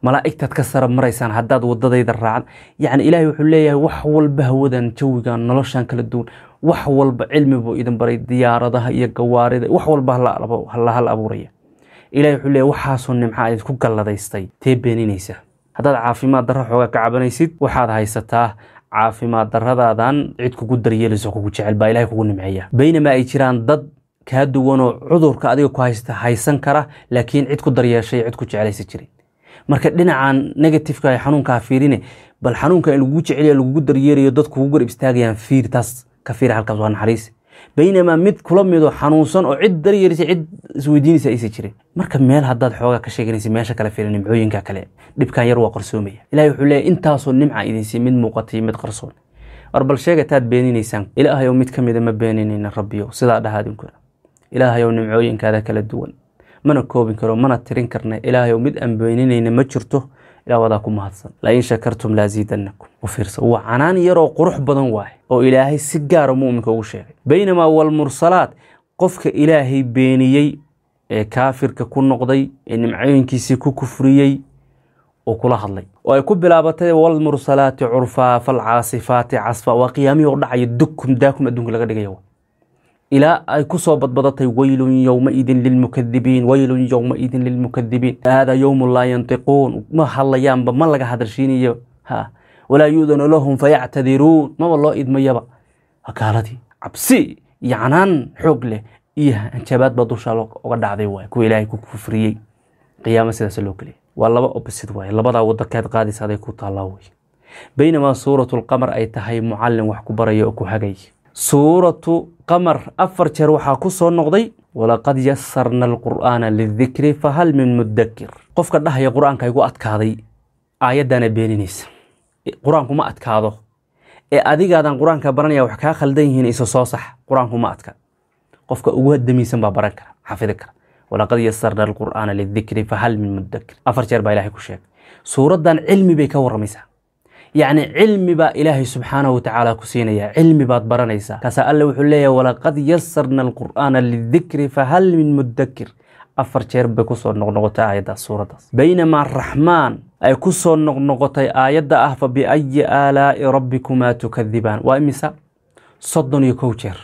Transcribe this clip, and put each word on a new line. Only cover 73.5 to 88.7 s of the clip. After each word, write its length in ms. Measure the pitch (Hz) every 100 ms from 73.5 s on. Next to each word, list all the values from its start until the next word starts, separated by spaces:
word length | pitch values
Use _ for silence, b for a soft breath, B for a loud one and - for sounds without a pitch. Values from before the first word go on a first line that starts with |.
| 131
ku 160 | 147
kufriyey, 680 | 127 123 - 135 139 139 139 - _ _ _ _ _ _ _ -
oo 80 |
kula 220 | 110 127 120
hadlay. 280 | 104 98 95 _
Oo 80 | -
ay 100 | 135
ku 120 | 139
bilaabatay, 580 | 202 175 165 160 160 175
"Wal 280 | 160 165 156
mursalaati 640 | 151 143 - 139 135 131
curfaa, 560 | 127 123 123 - 127 120
fal 200 | 120 131
caasifaati 760 | 110 120 117 123 - 123 120 127
casfaa." 380 | 104 120 -
Waa 140 | 120 123
qiyaamihii 340 | 127 139 147 151
oo 80 | 139
dhacaya, 300 | 143 127 120
dukkum 480 | 120 156 156 131 127
daakum 280 | 139 139 135
adduunka 260 | 120 117
laga 140 | 113 117
dhigayo. 300 | 110 101 95 _ _ _ _ _ _ _ _ _
Ilaa 320 | 139 147 - -
ay 180 | 143 147
ku 120 | 180
soo 180 | 170 147
badbadatay, 480 | 135 123 135 135 131
"Waylun 560 | 117 135 135 131 131
yawma 280 | 131 127 131
idin 280 | 127 127 127 123
lil 80 | 127
mukaddibiin, 640 | 123 123 120 123 120 127 120
waylun 400 | 135 131 127 127
yawma 300 | 127 120 -
idin 240 | 123 127
lil 160 | 123 123
mukaddibiin. 600 | 123 127 117 123 123 123
Haadaa 300 | 127 131 131
yawmun 380 | 131 135